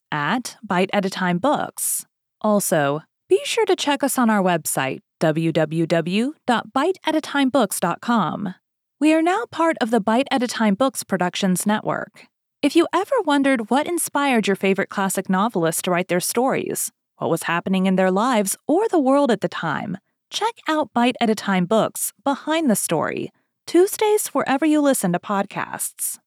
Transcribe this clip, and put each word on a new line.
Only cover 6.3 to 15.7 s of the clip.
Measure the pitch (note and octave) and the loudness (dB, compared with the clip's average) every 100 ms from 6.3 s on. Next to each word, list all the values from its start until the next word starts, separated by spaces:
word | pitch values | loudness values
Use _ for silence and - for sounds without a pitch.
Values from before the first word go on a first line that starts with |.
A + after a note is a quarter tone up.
| D#4 - | -4 -2
dot | A3+ A3 | -2 -2
bite | C4 D#4 F#4 | -2 -2 -2
at | - | -2
a | D#4 | -2
time | - C#4 C4+ | -2 0 2
books | C#4 G#3 - | 2 0 0
dot | F3+ E3+ | -4 -4
com. | - A#3 D#3+ - - F#3 _ _ _ _ | -2 0 0 -4 -8 -10 _ _ _ _
We | D4+ | 2
are | D#4+ | 4
now | E4 F#4+ A#4+ | 2 0 -4
part | - E4 D#4+ | 0 0 0
of | A#3 | 0
the | A#3 | 2
Bite | G3 A3 C#4 | 2 2 2
at | C4 | 0
a | A#3+ | -2
Time | - A3 | 0 2
Books | G3 C4+ - | 2 0 -2
Productions | - F#3+ F3+ - G3 F3+ G3+ | -4 -2 -2 0 0 0 0
Network. | G#3+ - - - - - _ _ _ | 0 -2 -4 -6 -14 -20 _ _ _
If | C#4+ | 2
you | D#4+ E4 | 2 2
ever | E4 G4+ C5+ | 0 0 0
wondered | F4 C#4+ C#4 C4 G#3+ | 2 2 2 0 0
what | B3 D4+ | 0 0
inspired | F4 - C#4+ C#4+ B3 G3+ | -4 -4 -2 0 2 0
your | F#3+ | 0
favorite | G3 F#3+ F#3 | 0 0 -2
classic | - F#3+ F#3+ F#3+ | -2 -2 -2 -2
novelists | F#3 G#3+ G3 E3 | 0 0 0 0